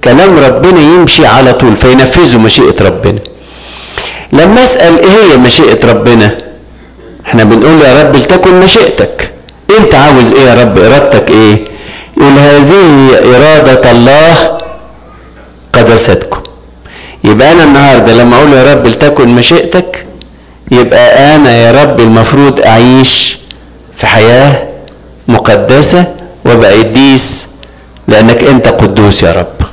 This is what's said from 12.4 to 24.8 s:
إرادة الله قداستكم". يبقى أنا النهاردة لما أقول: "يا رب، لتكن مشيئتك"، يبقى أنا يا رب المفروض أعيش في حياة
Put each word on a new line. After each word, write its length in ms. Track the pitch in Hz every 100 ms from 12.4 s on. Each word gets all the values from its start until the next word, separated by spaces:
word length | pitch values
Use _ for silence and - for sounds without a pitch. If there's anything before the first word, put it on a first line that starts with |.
| 143 147 143 190 180 143 135 127 123 123
إرادة 560 | 147 156 151 131 127
الله 680 | 117 120 143 160 165 - - - - - - - - - - - - -
قداستكم". 680 | 120 117 113 - 95 - - - - - - - - - -
يبقى 280 | - 104 135
أنا 120 | 170
النهاردة 500 | 151 139 139 127 107
لما 240 | 117 120 123
أقول: 160 | 147
"يا 200 | 135 127
رب، 140 | 139 123
لتكن 400 | 113 147 147 123
مشيئتك"، 760 | 120 120 170 - 185 - - - - - - - - -
يبقى 640 | 123 120 - 123 - 143 151
أنا 160 | 143 117
يا 260 | 117 123
رب 160 | 143 147
المفروض 640 | 113 113 113 139 143 127
أعيش 760 | - 113 123 131 127 - - - - - - - - -
في 100 | -
حياة 600 | 110 113 120 143 135 - -